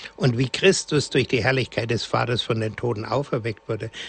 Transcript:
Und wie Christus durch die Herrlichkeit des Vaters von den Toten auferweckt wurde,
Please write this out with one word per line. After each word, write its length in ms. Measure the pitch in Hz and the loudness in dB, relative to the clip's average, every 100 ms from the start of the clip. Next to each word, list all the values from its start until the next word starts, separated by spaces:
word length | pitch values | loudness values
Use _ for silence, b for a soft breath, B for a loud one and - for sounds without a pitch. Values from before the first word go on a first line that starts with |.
| B - | B 0
Und 220 | 135 117 | 2 2
wie 100 | 131 | 0
Christus 600 | - 190 - - 151 - | 4 4 4 2 0 2
durch 180 | 143 120 | 0 2
die 160 | 127 | 2
Herrlichkeit 460 | 127 131 117 - 113 | 2 2 0 -2 0
des 140 | 117 | -2
Vaters 360 | - 120 120 120 | 0 0 0 -2
von 200 | - 113 | -2 -2
den 140 | 110 | -2
Toten 300 | 104 120 107 | -2 -4 -2
auferweckt 640 | 110 123 143 135 110 107 - | -2 -2 -2 -4 -4 -6 -6
wurde, 220 | 110 110 B | -6 -6 B